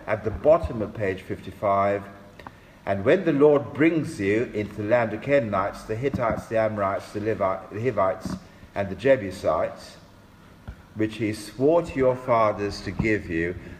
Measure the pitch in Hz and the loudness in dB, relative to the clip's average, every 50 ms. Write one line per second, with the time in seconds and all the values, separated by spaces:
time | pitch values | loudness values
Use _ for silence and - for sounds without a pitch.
0 | - - 107 107 - 107 92 87 - 147 160 165 - - 131 110 101 95 - 113 | -6 -4 -4 -4 -4 -4 -6 0 4 6 6 6 4 0 -4 -4 -6 -6 -4 -4
1 | 104 95 95 92 - - 101 - - 101 - - 110 101 98 98 98 101 101 101 | -4 -2 -4 -4 -6 -8 -10 -10 -10 -12 -8 -2 0 2 4 4 4 2 0 -2
2 | 98 - - - - - - - - - - - - - - - - 101 98 98 | -4 -8 -16 -20 -20 -20 -20 -20 -20 -20 -20 -20 -20 -20 -20 -10 -6 -4 -4 0
3 | 98 131 170 196 180 165 147 135 143 151 143 139 117 - - 120 151 165 170 156 | 2 4 4 4 4 2 4 6 6 6 6 6 2 -2 0 2 2 4 4 2
4 | 131 - - 104 98 95 104 110 123 - - 104 104 98 - 107 104 104 120 120 | -2 -4 -4 -2 0 2 2 2 0 -2 -2 -4 -6 -4 -6 -6 0 2 2 2
5 | 117 107 107 107 - 135 143 139 120 107 101 92 98 - - - - - 110 113 | 2 0 -4 -6 -2 0 2 2 2 0 0 -2 -2 -2 -6 -8 -8 -8 -6 -4
6 | 135 143 - - 120 110 107 104 - - 113 110 110 107 107 104 98 95 98 92 | -2 -2 -2 -2 -2 -2 -2 -4 -4 -2 0 0 0 0 0 -2 -2 -2 -2 -4
7 | - - - 107 104 110 107 92 98 95 92 - - - - 104 117 127 110 104 | -6 -8 -8 -4 -2 -2 -2 0 0 0 -2 -4 -6 -10 -8 -4 -4 -2 0 2
8 | 98 95 92 - - - - - - - - - - - - 101 101 92 95 - | 2 0 0 -2 -6 -8 -10 -10 -12 -16 -20 -20 -20 -10 -6 -4 -4 -4 -4 0
9 | 107 135 135 120 101 95 92 - - 90 78 82 - - - - - - - - | 2 4 4 4 2 -2 -8 -2 0 0 0 0 0 -2 -4 -10 -16 -20 -20 -20
10 | - - - - - - - - - - - - - - - - - - - 107 | -20 -20 -20 -20 -20 -20 -20 -20 -20 -20 -20 -20 -18 -18 -18 -18 -20 -12 -6 -4
11 | 110 110 110 - 117 101 107 107 - - - - 131 151 165 170 165 - - 135 | -4 -4 -2 -4 -4 -4 -4 -6 -10 -12 -4 0 2 4 4 4 2 0 0 2
12 | 131 127 123 127 - 127 117 113 110 104 98 98 101 101 98 - - 104 92 - | 2 2 2 0 0 2 2 4 4 2 2 0 -2 -4 -4 -6 -8 -6 -2 0
13 | 110 110 107 98 82 90 85 82 85 87 90 - - - - - | 0 2 2 0 0 -2 -2 -2 -2 -2 -4 -8 -12 -16 -16 -18